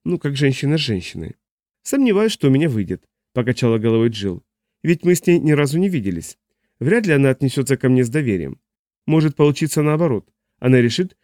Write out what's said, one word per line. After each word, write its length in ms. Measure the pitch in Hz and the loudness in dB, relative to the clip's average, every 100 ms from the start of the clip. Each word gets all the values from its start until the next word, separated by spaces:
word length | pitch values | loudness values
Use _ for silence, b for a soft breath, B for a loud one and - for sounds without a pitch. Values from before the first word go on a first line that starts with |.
Ну, 140 | - 175 | -6 -4
как 180 | 147 139 | -4 -2
женщина 420 | 143 131 139 156 | 0 0 -2 -2
с 20 | |
женщиной?" 540 | 143 101 85 - 80 - _ _ _ _ | -2 -4 -6 -12 -14 -14 _ _ _ _
"Сомневаюсь, 480 | - - 262 196 220 | -6 0 2 2 0
что 160 | - 139 | 0 0
у 40 | |
меня 180 | 135 165 | 2 0
выйдет", 360 | 113 90 90 - _ _ | -2 -4 -8 -10 _ _
покачала 460 | - 120 120 120 113 | -4 -2 0 0 0
головой 320 | 113 113 117 | 2 2 0
Джилл. 340 | 107 98 87 - _ _ _ | -2 -6 -8 -12 _ _ _
"Ведь 200 | 151 170 | -2 0
мы 120 | 175 175 | 2 0
с 100 | - | 2
ней 140 | 175 | 2
ни 120 | 156 | 2
разу 260 | 147 143 156 | 2 0 0
не 100 | 196 | -2
виделись. 500 | 175 98 85 - - _ _ _ _ | -2 -4 -6 -10 -20 _ _ _ _
Вряд 280 | 123 226 208 | 0 0 2
ли 60 | |
она 180 | 147 135 | 2 2
отнесётся 460 | 131 135 139 127 135 | 2 -2 -2 -2 0
ко 120 | 131 | 2
мне 160 | 127 | 2
с 40 | 120 | 2
доверием. 520 | 139 131 95 69 - _ _ _ _ - | -2 -2 -2 -4 -12 _ _ _ _ 0
Может 280 | 156 156 | 2 2
получиться 480 | - 147 139 156 - | 2 2 2 -2 -2
наоборот. 460 | 147 156 170 110 - _ _ _ | 0 0 0 -2 -6 _ _ _
Она 200 | 127 127 | 2 4
решит, 360 | 117 117 185 - | 4 0 -6 -8